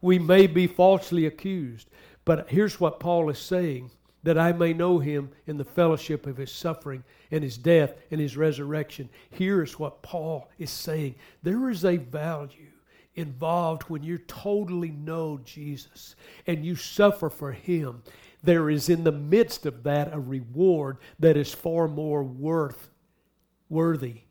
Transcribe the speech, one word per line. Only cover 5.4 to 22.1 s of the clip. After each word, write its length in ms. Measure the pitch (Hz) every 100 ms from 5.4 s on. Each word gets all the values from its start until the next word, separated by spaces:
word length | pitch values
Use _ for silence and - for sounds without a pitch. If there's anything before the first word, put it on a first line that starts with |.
| -
in 100 | 151
the 80 |
fellowship 640 | 139 - 170 156 - 147 143
of 80 | 127
his 160 | 135
suffering 540 | - 175 143 147 131 - _ _
and 140 | 156 143
his 120 | 113
death 380 | 127 170 - - _
and 80 | 151
his 160 | 147 131
resurrection." 760 | 156 139 143 156 147 - 127 _ _
Here 340 | - 185 202
is 160 | 160 -
what 240 | 151 -
Paul 460 | - 175 160 156 123 _
is 120 | 151
saying. 460 | - - 156 143 123 - _
There 260 | 165 214 262
is 160 | 202 185
a 100 | 175
value 800 | 123 151 156 160 143 - 151 _ _ _ _ -
involved 680 | 160 127 160 170 170 160
when 200 | - 160
you 140 | 151 170
totally 760 | - - 202 208 196 180 170
know 480 | 147 151 165 160 147 117
Jesus 680 | - 147 139 - - - - - - -
and 180 | 165
you 120 | 156 175
suffer 540 | - - 202 202 160
for 240 | - 143
him. 500 | 127 - 175 143 120 - - - _
There 260 | - 170 156
is 200 | 151 139
in 160 | 170 165
the 60 |
midst 520 | 147 147 196 233 - 156
of 180 | 120
that 300 | 120 147 143
a 60 | 151
reward 760 | 127 135 117 127 190 165 139 131 - _
that 180 | 160 147
is 160 | 139
far 360 | - 170 165 160
more 360 | 147 156